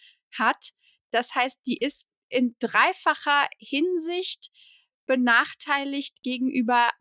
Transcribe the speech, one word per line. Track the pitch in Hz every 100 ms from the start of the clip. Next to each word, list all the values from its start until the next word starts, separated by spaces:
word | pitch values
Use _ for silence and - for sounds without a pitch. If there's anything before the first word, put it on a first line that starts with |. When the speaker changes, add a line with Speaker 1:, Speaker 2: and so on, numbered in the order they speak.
| - _ _ -
Speaker 1:
Ja. |
Speaker 2:
hat. | 226 - - - _ _ _
Das | 226 247 277
heißt, | 254 - -
die | -
ist | 277 - - _ _
in | - 247 -
dreifacher | 240 208 294 370 330 294 302 285 - -
Hinsicht | - 285 349 359 320 349 370 - - _ _ _ _ _ -
benachteiligt | 262 247 233 294 - - 277 277 277 - -
gegenüber | 247 254 254 254 233 240 240 -